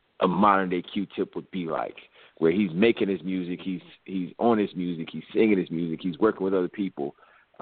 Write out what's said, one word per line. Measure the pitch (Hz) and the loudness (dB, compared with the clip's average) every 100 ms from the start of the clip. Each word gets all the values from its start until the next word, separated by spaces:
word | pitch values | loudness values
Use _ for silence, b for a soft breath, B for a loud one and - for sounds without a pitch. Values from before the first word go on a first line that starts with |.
| _ - | _ -2
a | 95 | 0
modern-day | 87 104 98 92 90 | 4 4 4 2 -2
Q-Tip | - 104 92 - 95 | -4 -6 -6 -4 -6
would | - 76 | -8 -10
be | 92 82 | -8 -4
like, | 69 52 - - b b - | -4 -6 -10 -20 b b 0
where | 80 | 2
he's | 92 98 | 4 2
making | 82 113 - 98 | 4 2 4 0
his | 92 | -2
music, | 87 92 87 87 | -4 -4 -4 -6
he's, | 98 87 - - | -6 -8 -10 -20
he's | - 95 85 - | -8 -6 -6 0
on | 117 107 | 2 4
his | 101 90 | 2 -2
music, | 87 82 82 | -4 -4 -8
he's | 80 - | -10 -2
singing | 107 110 95 | 2 4 4
his | 85 | 0
music, | 82 85 78 | -2 -4 -4
he's | 92 80 | -6 0
working | 110 - | 0 2
with | 95 | 0
other | 95 90 | 0 0
people. | - 95 71 69 b b b b - | -4 -6 -4 -8 b b b b -4